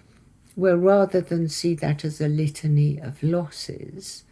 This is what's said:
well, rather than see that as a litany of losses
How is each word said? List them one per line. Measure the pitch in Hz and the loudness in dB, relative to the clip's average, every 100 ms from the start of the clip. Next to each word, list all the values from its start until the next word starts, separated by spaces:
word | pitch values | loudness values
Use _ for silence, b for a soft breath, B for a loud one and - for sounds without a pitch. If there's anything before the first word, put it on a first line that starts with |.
| b b b _ _ - | b b b _ _ -2
well, | 185 175 | 2 4
rather | 180 202 196 190 | 6 6 4 2
than | 175 170 165 | 0 -2 -2
see | 151 170 165 | -2 -2 0
that | 156 147 156 | 0 -2 -4
as | 151 | -4
a | 151 | -2
litany | 151 156 147 160 147 147 143 | 0 -2 -2 0 2 2 0
of | 151 143 | -8 -4
losses | 151 170 160 - - - - - 196 - - | -2 0 -2 -8 -12 -12 -14 -16 -16 -16 -20